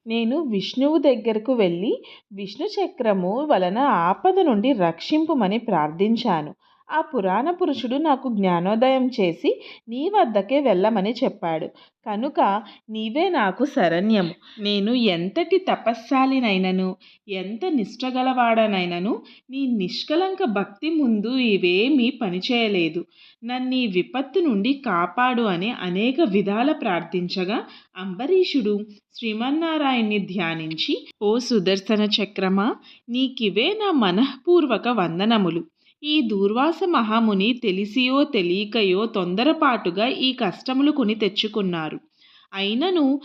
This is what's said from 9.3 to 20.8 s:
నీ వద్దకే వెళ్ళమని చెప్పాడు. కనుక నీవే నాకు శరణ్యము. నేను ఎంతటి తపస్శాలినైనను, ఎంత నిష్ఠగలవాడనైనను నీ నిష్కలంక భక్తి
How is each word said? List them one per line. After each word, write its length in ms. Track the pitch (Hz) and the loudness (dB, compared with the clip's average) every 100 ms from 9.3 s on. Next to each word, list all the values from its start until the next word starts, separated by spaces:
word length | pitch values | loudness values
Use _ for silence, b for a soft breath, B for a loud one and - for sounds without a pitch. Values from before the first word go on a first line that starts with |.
| 165 - 494 B B - | 0 -2 -2 B B -12
నీ 200 | 240 330 | -6 0
వద్దకే 500 | 415 294 208 196 277 | 2 2 0 0 2
వెళ్ళమని 540 | 269 180 208 226 196 247 | 2 2 2 2 -2 -2
చెప్పాడు. 440 | 254 - 170 160 - b b _ 226 | -2 -2 -4 -4 -6 b b _ -8
కనుక 580 | 202 277 339 233 202 214 B - | -6 -4 0 0 0 -6 B -12
నీవే 400 | 220 220 254 381 | -8 -4 0 0
నాకు 360 | 330 202 180 302 | 2 0 0 -2
శరణ్యము. 960 | 277 175 165 208 214 170 - - - | 2 2 2 2 2 0 -6 -18 -8
నేను 300 | 208 202 202 | -4 -2 0
ఎంతటి 640 | 254 226 170 180 330 339 381 | 2 0 0 -2 -2 0 0
తపస్శాలినైనను, 1400 | 330 196 220 233 - 262 269 262 233 190 185 185 185 185 b b - | 0 -2 -2 -4 -2 0 2 2 2 2 2 0 -2 -6 b b -10
ఎంత 380 | 190 185 220 370 | -8 -8 -6 -2
నిష్ఠగలవాడనైనను 1600 | 294 196 - 254 254 262 254 233 226 214 196 180 175 190 415 B B _ | -2 -2 -6 -6 -2 0 2 2 4 2 0 -2 -2 -2 -4 B B _
నీ 180 | 262 269 | -4 -2
నిష్కలంక 760 | 233 180 - - 311 381 381 | 0 -2 -6 -2 0 0 -2
భక్తి 460 | 359 202 190 - | -2 -2 -4 -6